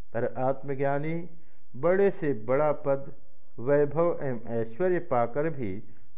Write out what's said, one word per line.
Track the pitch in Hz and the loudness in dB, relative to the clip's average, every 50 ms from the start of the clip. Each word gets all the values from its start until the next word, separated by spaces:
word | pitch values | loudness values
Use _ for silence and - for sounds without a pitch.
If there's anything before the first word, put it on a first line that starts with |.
| - - - | -4 -4 -2
पर | 117 120 113 117 131 | -2 -2 -2 -2 0
आत्मज्ञानी | 127 131 139 135 135 139 139 131 143 139 139 143 147 156 165 170 170 180 - - - - - - - - - | 0 0 0 -2 -2 -2 -2 0 0 2 2 0 0 0 -2 -2 -2 -4 -4 -4 -4 -4 -4 -4 -4 -4 -2
बड़े | 120 139 165 185 190 196 196 | 0 2 4 4 6 4 4
से | 190 - 165 147 135 | 2 2 0 0 0
बड़ा | 110 107 113 127 139 151 151 | 0 0 0 2 2 4 2
पद, | 143 147 - 143 139 135 135 - - - - - - - - - - - | 2 2 2 0 0 0 0 -2 -4 -4 -4 -4 -4 -4 -4 -4 -4 -2
वैभव | 113 127 143 147 147 143 127 151 170 175 156 131 | 0 2 4 4 4 2 2 2 2 2 0 0
एवं | 143 135 127 113 - - | -2 -2 -2 -2 -2 -2
ऐश्वर्य | 117 117 117 113 - - 180 185 180 170 | -2 -2 -2 -2 -2 0 0 0 2 0
पाकर | 170 - 131 123 117 117 - 147 147 165 | 0 0 2 2 2 2 0 0 0 0
भी | 156 135 123 98 92 107 - - - - - - - | 0 -2 -2 -2 -2 -2 -4 -4 -4 -4 -4 -4 -4